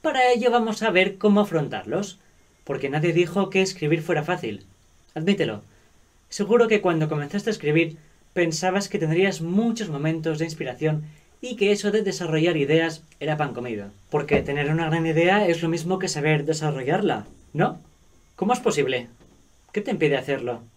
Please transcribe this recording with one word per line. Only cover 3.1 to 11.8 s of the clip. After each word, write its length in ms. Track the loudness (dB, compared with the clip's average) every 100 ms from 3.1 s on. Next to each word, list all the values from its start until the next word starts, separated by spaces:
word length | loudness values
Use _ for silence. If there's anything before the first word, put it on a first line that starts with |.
dijo 380 | 2 2 0 0
que 100 | 0
escribir 400 | -2 -2 0 0
fuera 220 | 0 -2
fácil. 420 | -2 -4 -4 -8 -14 _ _ _ _
Admítelo. 500 | -6 0 0 0 -4 -12 _ _ _ _ _ _
Seguro 400 | -6 2 4 4
que 120 | 4
cuando 280 | 2 2 0
comenzaste 420 | -2 -4 -4 -4
a 20 |
escribir 440 | -4 0 2 2 -4 -20 _ _
pensabas 560 | -2 0 0 0 0 -2
que 120 | -2
tendrías 400 | 0 2 2 0
muchos 480 | 0 0 2 -2 -6
momentos 500 | -4 -2 -2 -2 -2
de 60 |
inspiración 580 | -4 -6 -8 -2 0 0 -4 -18 _ _
y 160 | -12 -2
que 160 | 0
eso 180 | 2